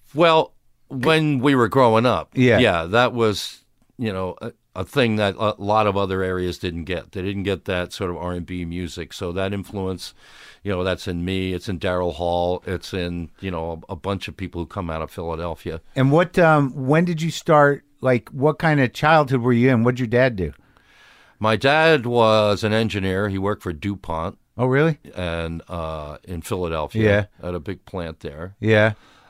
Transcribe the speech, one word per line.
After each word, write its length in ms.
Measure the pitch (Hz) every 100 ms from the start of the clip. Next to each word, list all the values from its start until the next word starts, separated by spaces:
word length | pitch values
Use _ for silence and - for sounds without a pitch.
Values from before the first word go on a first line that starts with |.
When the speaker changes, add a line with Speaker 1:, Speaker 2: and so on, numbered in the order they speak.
| _
Speaker 1:
Well, 400 | 143 170 160 - _ _ _ -
when 500 | 135 151 160 151 135
we 160 | 143 135
were 120 | 110
growing 380 | 135 120 113 123
up, 240 | 90 - 131
Speaker 2:
Yeah. 240 | 127 107
Speaker 1:
yeah, 260 | 117 85 85
that 260 | 113 123
was, 500 | 120 110 98 - - _ _ _ -
you 160 | 110
know, 220 | 95 92 -
a, 120 | 113 - _ 92
a 80 |
thing 320 | 92 139 120 107
that 200 | 101 -
a 160 | 107 -
lot 300 | 101 110 104
of 80 | 98
other 240 | 95 95
areas 360 | 92 92 90 82
didn't 240 | 90 85
get. 300 | 80 82 -
They 80 | 98
didn't 220 | 95 101
get 200 | 95 92 -
that 260 | 90 87
sort 160 | - 92
of 60 | 82
R 160 | 90
and 120 | 90 85
B 200 | 90 85
music. 480 | 87 85 92 78
So 180 | - 90
that 220 | 90 98
influence, 600 | 101 - 101 95 90 - - - - - -
you 80 | 101
know, 120 | 90
that's 240 | 95 87 98
in 160 | 87 90
me. 280 | 95 92
It's 160 | 87 -
in 100 | 85
Daryl 340 | 92 90 87
Hall. 480 | 80 87 87 87 90 92
It's 260 | 87 -
in, 360 | 95 87 87 82 -
you 100 | 95
know, 300 | 85 82 82 -
a, 40 |
a 20 | 90
bunch 320 | 95 98 -
of 80 | 85
people 240 | 90 87
who 60 | 82
come 220 | 101 85
out 120 | 80
of 80 | 78
Philadelphia. 720 | - 82 80 87 80 85 80 - 135
Speaker 2:
And 160 | 135
what, 260 | 156 180 185
um, 340 | 165 151 135 143
when 300 | 131 156 175
did 160 | 156
you 100 | 165
start, 520 | - - 151 143 139 _ _
like, 260 | 131 123 -
what 300 | 127 151 147
kind 200 | 160 147
of 100 | 123
childhood 500 | - 151 160 131 131
were 120 | 123
you 160 | 117 127
in? 140 | 117 120
What'd 140 | 123
your 80 | 117
dad 280 | 120 131 101
do? 160 | 76 - _ _ _ _ _ _ _ -
Speaker 1:
My 160 | 110 110
dad 500 | 135 156 160 151 117
was 580 | 120 110 107 104 98
an 100 | 107
engineer. 560 | 110 110 101 95 95 104
He 80 | 98
worked 260 | 98 104
for 80 | 92
DuPont. 640 | 78 101 98 - 80 87 - _ -
Speaker 2:
Oh, 80 | 127
really? 320 | 135 160 147 - -
Speaker 1:
And, 460 | 87 85 82 82 -
uh, 480 | 87 80 78 73 76 -
in 160 | 87
Philadelphia 880 | - 95 87 80 73 110 107 101 98 _
Speaker 2:
Yeah. 60 | 90
Speaker 1:
at 80 | 87
a 40 |
big 240 | 98 92 _
plant 340 | 92 82 80
there. 360 | 78 73 92 -
Speaker 2:
Yeah. 340 | 107 107 107 107 _ _